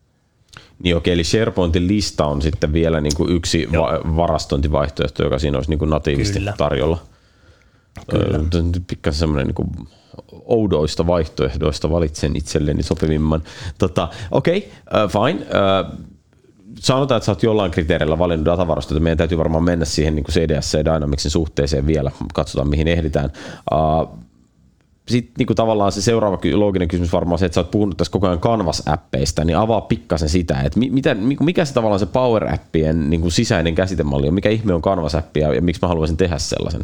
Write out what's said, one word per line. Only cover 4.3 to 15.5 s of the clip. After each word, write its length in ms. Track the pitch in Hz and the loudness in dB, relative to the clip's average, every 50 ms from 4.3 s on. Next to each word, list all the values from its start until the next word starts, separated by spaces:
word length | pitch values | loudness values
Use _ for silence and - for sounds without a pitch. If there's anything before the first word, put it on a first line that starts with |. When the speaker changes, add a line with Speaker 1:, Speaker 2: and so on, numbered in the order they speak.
| 80 73 - - 73 71 73 73 73 69 73 73 - - 73 - - - 76 | 0 -2 -2 -2 -2 0 0 2 2 0 0 0 -2 -4 -4 -2 -2 -2 0
Speaker 1:
joka 160 | 71 73 73 | 0 0 0
siinä 180 | 76 73 71 | 0 0 0
olisi 120 | 65 67 76 | -2 -2 -2
niinku 160 | 78 73 78 | -2 0 0
natiivisti 540 | 76 78 73 - 78 71 - 107 101 98 - | 0 0 0 0 0 0 0 -2 -2 -2 -4
Speaker 2:
Kyllä. 140 | - 101 - | -4 -4 -2
Speaker 1:
tarjolla. 400 | - 78 73 73 65 69 80 85 82 - - - _ _ _ _ _ _ - - _ _ _ _ _ _ _ _ - - - | -2 0 0 0 0 0 0 0 -2 -4 -12 -20 _ _ _ _ _ _ -20 -20 _ _ _ _ _ _ _ _ -18 -8 -4
Speaker 2:
Kyllä. 280 | - 85 82 78 76 | -2 0 0 0 0
Speaker 1:
Öö, 60 | 78 80 | 0 0
t-, 280 | 82 85 85 85 87 | 0 0 0 0 0
t-, 160 | 87 90 90 | -2 -4 -4
pikkasen 320 | - - - - 80 71 78 | -6 -10 -4 -4 -2 0 0
semmoinen 280 | 85 78 73 69 67 | 0 0 0 0 -2
niinku 180 | - - - 80 - - - - - - _ _ _ - - - - - - - | -2 -2 -4 -4 -4 -6 -8 -12 -16 -20 _ _ _ -20 -20 -20 -20 -20 -18 -6
oudoista 640 | - 117 113 107 95 82 73 78 76 - - 82 | -2 0 0 2 0 0 0 0 0 -2 -2 0
vaihtoehdoista 840 | 85 90 85 78 - - - 67 64 65 69 76 78 73 - - 76 | 2 2 0 0 -2 -2 -2 -2 -2 -2 -2 -2 -2 -2 -2 -2 -2
valitsen 460 | 82 87 82 76 78 - - 73 - | 0 0 0 -2 -2 -2 -2 -2 -2
itselleni 480 | - 78 - - 76 73 73 76 - 80 | -2 -4 -2 -2 0 0 0 0 -2 -2
sopivimman. 600 | - 82 - 82 78 78 76 78 78 78 78 78 - - - - 85 - | -2 -2 -2 0 0 0 0 2 0 0 -2 -2 -8 -14 -12 -12 -12 -2
Tota, 320 | - - - - 95 87 - - - - - | -2 -2 0 0 -2 -4 -4 -6 -12 -8 -2
okei, 400 | - 139 - 165 175 208 - - - - - - - | -2 0 2 2 0 -2 -4 -8 -16 -20 -8 -2 0
ö, 120 | 107 107 | 0 0
fine. 340 | 90 - 101 113 143 190 - | 2 2 2 2 2 0 -2
Ö, 40 | - - | -4 -2